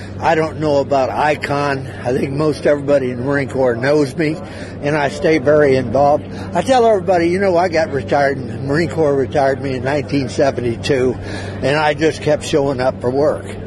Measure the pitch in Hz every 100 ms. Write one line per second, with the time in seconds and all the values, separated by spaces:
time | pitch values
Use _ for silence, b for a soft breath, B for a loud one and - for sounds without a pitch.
0 | B B 147 160 156 143 156 143 131 139
1 | 123 104 151 147 - 143 143 135 135 -
2 | 123 135 139 139 156 135 160 147 139 143
3 | 127 120 131 143 127 127 131 117 131 151
4 | 135 160 151 160 - - - - 143 151
5 | 143 - 165 156 131 151 143 131 123 131
6 | 143 151 - - - 170 180 254 226 202
7 | 170 180 170 185 196 170 185 160 160 139
8 | - 147 139 135 120 113 135 151 165 160
9 | 147 139 117 147 135 131 139 127 131 147
10 | - 143 123 - 135 127 120 110 120 135
11 | 127 98 - - - - 135 151 151 147
12 | 160 - 147 151 - 156 139 127 127 98
13 | 123 135 147 92 98 -